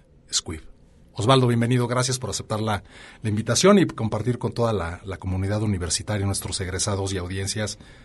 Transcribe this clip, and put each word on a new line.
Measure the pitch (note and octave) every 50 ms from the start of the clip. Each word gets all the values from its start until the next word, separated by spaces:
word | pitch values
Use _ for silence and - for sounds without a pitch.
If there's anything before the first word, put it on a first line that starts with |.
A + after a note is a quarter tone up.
| - _ - - _ - -
Squibb. | - - - D#2+ D#2 - - - - - - - - - - -
Osvaldo, | - G#2 B2+ C3+ C3 B2+
bienvenido, | A#2+ A#2 A#2 A#2 A#2 B2+ B2 A#2+
gracias | A2+ B2 B2+ B2 C3 B2
por | B2+ B2 -
aceptar | - - - - A2 G#2
la, | A2 A2 G#2 G2 - - - - - - - -
la | - A2
invitación | G#2 G#2+ G#2 - A#2 - - G3 G#3
y | G3 D3+
compartir | - - - A2+ G#2 B2 G#2+ G#2 B2 A#2 -
con | - G#2 -
toda | - A#2 A2+ G#2+
la, | F#2+ E2 E2 F2+ - -
la | G2 F2+
comunidad | E2+ - F#2 F#2 F#2+ G2 F#2+ G#2 G#2+
universitaria, | A2 G#2 G2+ E2+ F2 E2+ - - - - G#2+ G2+ G2
nuestros | G2 F#2+ - - F#2 - -
egresados | F#2 F2+ F#2+ F2+ - G#2+ G2 G2 G2 G2 G2
y |
audiencias, | F#2 F2 F2 F#2+ G2 G2 G2 - G#2+ G#2+ G2+ - - - - - -